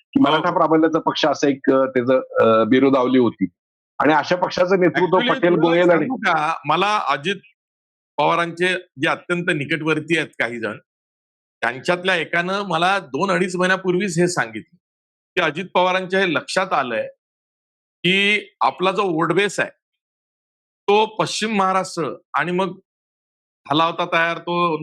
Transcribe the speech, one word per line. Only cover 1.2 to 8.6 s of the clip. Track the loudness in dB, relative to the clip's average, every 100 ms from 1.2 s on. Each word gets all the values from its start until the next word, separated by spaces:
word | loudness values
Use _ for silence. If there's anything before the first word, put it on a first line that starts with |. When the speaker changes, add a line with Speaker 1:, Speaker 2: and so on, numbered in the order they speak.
| 0
Speaker 1:
असं | 0 0
एक, | 0 2
अ, | 2 2
त्याचं, | 0 2 0 0 2
अ, | 4 4
बिरोदावली | 4 4 4 2 2 2
होती | 2 0 -6 _ _ _ _ -2
आणि | 2
अशा | 2 2 -2
पक्षाचं | -2 0 0 2
नेतृत्व | 2 2 2
Speaker 2:
Actually, | 2 2
Speaker 1:
पटेल, | 2
Speaker 2:
तुला | 2
एक | 2
Speaker 1:
गोयल | 2 4 4
आणि | 4
Speaker 2:
सांगू | 0 -2
का, | -2 0 -2 -4 -2
मला | 0 0 0
अजित | -2 -4 -4 -8 _ _ _ _ _ _ _ -2
पवारांचे | 0 0 -2 -2